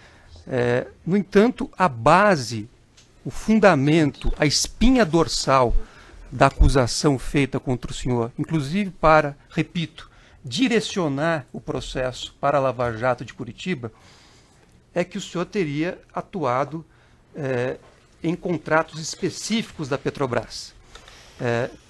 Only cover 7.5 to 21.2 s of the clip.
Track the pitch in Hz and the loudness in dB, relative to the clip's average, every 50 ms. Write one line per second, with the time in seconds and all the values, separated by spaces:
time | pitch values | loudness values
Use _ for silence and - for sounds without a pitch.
7.5 | - 135 - 143 127 120 - - - - - 135 123 120 113 117 - - 151 - | -2 -4 -2 -2 -4 -4 -4 -8 -10 -6 -4 -2 -2 -2 -2 -4 -4 -8 -6 -2
8.5 | 160 160 139 135 160 202 208 190 - - - 156 156 156 151 143 143 - _ _ | -2 -2 -2 -2 -2 -4 -4 -4 -6 0 2 4 4 4 4 2 -4 -10 _ _
9.5 | - 165 156 - - 175 165 - - - - - _ - - _ _ - - 139 | -4 -4 -4 -4 -4 -8 -8 -8 -10 -16 -20 -20 _ -20 -20 _ _ -18 -14 -8
10.5 | 117 165 262 240 233 214 214 - - 208 175 151 139 135 151 170 165 151 127 _ | -2 0 0 2 2 0 0 -2 -4 -2 -2 -2 -2 -2 -2 -2 -2 -2 -6 _
11.5 | - - - - 143 131 120 - - 139 127 127 123 - - - - - - 143 | -16 -16 -10 -8 -8 -8 -8 -8 -6 -4 -4 -4 -6 -8 -12 -14 -12 -4 -2 0
12.5 | 143 143 135 131 120 120 123 120 113 107 120 127 123 - 139 110 - - 113 113 | 0 2 0 0 -2 -2 -4 -4 -4 -2 -2 -2 -2 -2 -4 -14 -12 -14 -14 -14
13.5 | - - - 185 180 135 120 110 - _ _ - - - _ _ _ _ _ _ | -12 -12 -6 -6 -6 -6 -6 -12 -14 _ _ -20 -20 -20 _ _ _ _ _ _
14.5 | _ _ _ _ _ _ _ _ - 175 175 175 - 202 185 - - 170 175 175 | _ _ _ _ _ _ _ _ -6 -6 -4 -4 -6 -12 -12 -8 -8 -8 -8 -6
15.5 | - 214 180 151 139 147 156 175 196 - - _ - - - - - 196 151 127 | -4 -4 -4 -4 -2 -4 -4 -4 -6 -10 -14 _ -12 -12 -12 -10 -8 -4 -2 -2
16.5 | 120 127 147 139 147 165 156 _ _ _ _ _ _ _ _ _ - 180 147 131 | 0 -2 -2 -4 -6 -12 -14 _ _ _ _ _ _ _ _ _ -14 -10 -6 -4
17.5 | 131 120 123 131 - - - - _ _ _ _ _ _ - 165 160 - - 190 | -4 -4 -4 -4 -6 -10 -14 -20 _ _ _ _ _ _ -6 -6 -6 -4 -4 -4
18.5 | 180 143 - 175 160 156 160 - - 151 160 - - - - 160 - - - - | -4 -4 -2 0 0 0 0 -2 -8 -14 -12 -12 -10 -6 -6 -6 -6 -6 -8 -4
19.5 | 214 226 185 - - - 156 123 139 135 - 151 - - 143 123 117 117 107 - | -4 -4 -4 -6 -10 -10 -8 -6 -6 -4 -4 -6 -4 -4 -4 -2 -2 -4 -4 -6
20.5 | - - - - - - - _ - - - - - - | -14 -16 -16 -18 -20 -20 -20 _ -20 -20 -20 -20 -20 -20